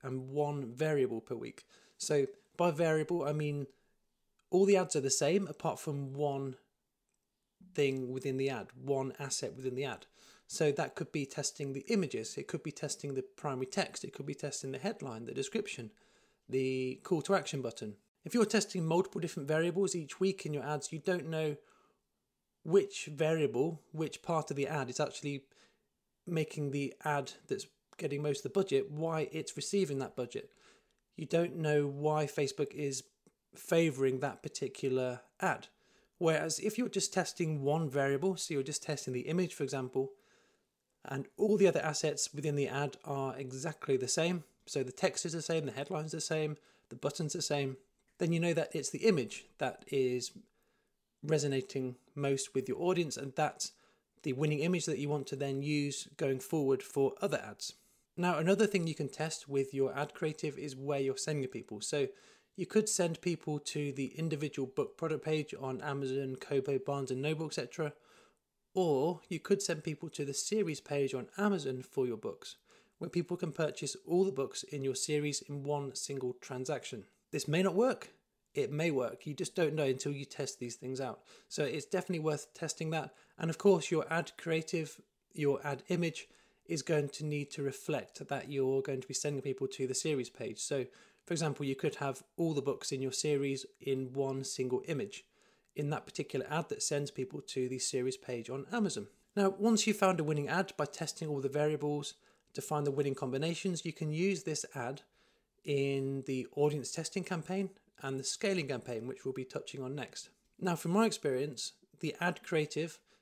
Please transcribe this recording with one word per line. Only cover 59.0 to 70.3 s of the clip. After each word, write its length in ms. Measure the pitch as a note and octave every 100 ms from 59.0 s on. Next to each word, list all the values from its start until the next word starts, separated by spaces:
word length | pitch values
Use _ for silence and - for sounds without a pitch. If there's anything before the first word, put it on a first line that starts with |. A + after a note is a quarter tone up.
| C#3+
test 400 | - D#3 - -
with 240 | C#3 C3+
your 240 | C#3 C3 C#3
ad 160 | D3
creative 460 | - D#3 D3 D#3 B2
is 180 | D3 C3
where 240 | C#3 C#3
you're 160 | C3+ C3
sending 320 | - D3+ C3
people. 320 | A2+ - G#2
So 280 | - D3 C3 - - - _ -
you 100 | F3+
could 240 | G#3+ G#3+
send 320 | - F3 D#3+
people 360 | F3+ D#3+ - D3+
to 320 | - D#3 D3
the 180 | C3 C3+ -
individual 480 | D#3+ D3 D3 - B2+
book 320 | - C3+ -
product 260 | E3 D3+
page 300 | D#3 D#3 D3 C#3+
on 220 | C3+ B2+
Amazon, 560 | D3 C#3 C3+ C3+ C3+ C3
Kobo, 420 | - C#3 C3+ C3+
Barnes 320 | - C#3 C3
and 120 | C3
Noble, 240 | C#3+ D#3 D#3
et 80 |
cetera, 400 | - B2 - D3+ - _ - _ _ _ _ _
or 480 | F#3+ F3 C3+ D#3 E3 -
you 120 | D#3+
could 200 | - G3
send 220 | - D#3
people 260 | D#3+ D3+ E3
to 140 | -
the 80 | C#3+